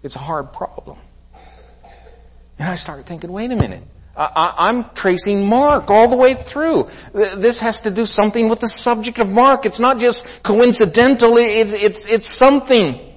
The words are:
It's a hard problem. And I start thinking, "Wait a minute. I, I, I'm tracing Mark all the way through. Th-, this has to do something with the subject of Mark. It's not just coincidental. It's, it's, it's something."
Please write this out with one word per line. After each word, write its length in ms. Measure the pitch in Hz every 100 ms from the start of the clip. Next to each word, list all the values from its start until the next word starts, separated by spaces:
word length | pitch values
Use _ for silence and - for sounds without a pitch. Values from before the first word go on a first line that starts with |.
It's 120 | 143
a 40 | 131
hard 340 | 139 156 135
problem. 460 | - - - - - - - _ - - - - _ - - - - - - - -
And 100 | 156
I 60 |
start 320 | 175 - 143 -
thinking, 260 | 170 170
"Wait 180 | 190 240
a 60 | 233
minute. 260 | 113 90 - - -
I, 160 | - 151 160
I, 320 | 170 - 180
I'm 220 | 247 233
tracing 580 | - 196 180 202 202 196
Mark 420 | 240 294 294 -
all 180 | 208 233
the 80 | 247
way 180 | 254
through. 560 | 254 - 285 320 294 - - -
Th-, 200 | 202 202 190
this 240 | 220 240
has 220 | 226 214
to 80 | 220
do 140 | 196
something 460 | 220 - 208 233 220
with 100 | 226
the 80 | 233
subject 500 | - - 233 220 233
of 120 | 208
Mark. 340 | 202 262 262
It's 160 | 214 -
not 180 | 247 262
just 440 | 240 233 - -
coincidental. 960 | - 214 247 226 202 220 247 269 233 233
It's, 340 | 233 214 214
it's, 340 | 208 208 190 214
it's 200 | 220 -
something." 760 | - 262 285 269 247 170 127 -